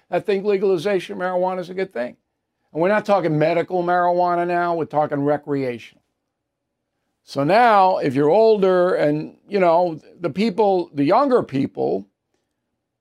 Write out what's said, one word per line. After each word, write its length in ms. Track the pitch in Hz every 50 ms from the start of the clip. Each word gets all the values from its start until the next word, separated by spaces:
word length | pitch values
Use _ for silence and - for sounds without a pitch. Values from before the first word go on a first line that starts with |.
| _ _
that 160 | 180 175 151
think 200 | - 202 196 190
legalization 680 | 208 202 196 208 196 190 165 147 208 202 180 - - 202
of 60 | 190
marijuana 400 | 180 185 185 180 180 185 185 185
is 100 | 170 175
a 40 | 185
good 180 | 190 190 190
thing. 240 | - 226 247 240 - _ _ _ _ _ _ _ _ _ _ _
And 100 | - 151
we're 60 | 170 190
not 180 | 214 214 202
talking 320 | - 202 190 165 170 156 151
medical 460 | 151 165 170 170 156 - 180 180 175
marijuana 640 | 175 180 180 175 180 175 175 180 175 175 175 175 175
now, 280 | 175 175 175 175 170
we're 100 | 170 151
talking 400 | - - 147 151 143 147 143 143
recreational. 760 | 147 147 143 - 151 143 139 135 123 120 113 - - _ _ _ _ _ _ _ _ _ _ _ _ _ _ _ _ _ _ _ _ _ _ _ _ _ _ _
So 180 | - - 139 143
now, 540 | 151 190 226 247 233 214 196 185 185 185 -
if 180 | 165 147 123
you're 140 | 139 147 147
older 680 | 180 214 226 220 214 202 190 185 185 180 175 180 175
and, 420 | 147 151 147 147 151 156 123 - _ _ -
you 100 | 196 196
know, 400 | 180 170 160 175 180 175 160 143 - - - -
the 120 | 165 165
people, 600 | 127 185 220 226 175 202 214 196 190 180 170 - 151
the 100 | 143 143
younger 400 | 151 196 240 294 277 254 214 143
people 640 | - 135 135 131 - - 139 131 139 - 196 202 - _ _ _ _ _ _ _ _ _ _ _ _ _ _ _ _ _ _